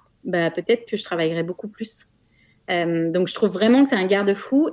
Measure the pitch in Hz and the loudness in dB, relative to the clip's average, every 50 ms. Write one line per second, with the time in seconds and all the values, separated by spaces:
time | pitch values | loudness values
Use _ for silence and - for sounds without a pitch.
0 | _ _ _ _ - - 180 170 165 160 165 180 170 - 233 233 - - - 196 | _ _ _ _ -8 -4 -2 0 0 0 -2 -4 0 0 0 0 0 -6 -8 -8
1 | - - 185 170 165 160 165 165 165 170 180 - - 208 - - 226 - - - | -6 -6 -4 -2 -2 -2 -2 -2 -4 -6 -8 -10 -12 -16 -12 -12 -12 -12 -12 -16
2 | - _ _ _ _ _ _ _ _ _ _ _ _ - 185 175 170 170 170 165 | -18 _ _ _ _ _ _ _ _ _ _ _ _ -4 -2 -2 0 0 0 0
3 | 165 165 165 180 185 175 - - 220 196 170 185 214 226 247 269 277 269 254 196 | 0 0 0 0 0 -2 0 0 0 0 0 2 4 4 6 6 6 4 2 0
4 | 185 185 196 196 202 196 202 202 - - 262 277 320 - | 0 0 0 2 2 0 0 -2 -2 0 2 2 2 2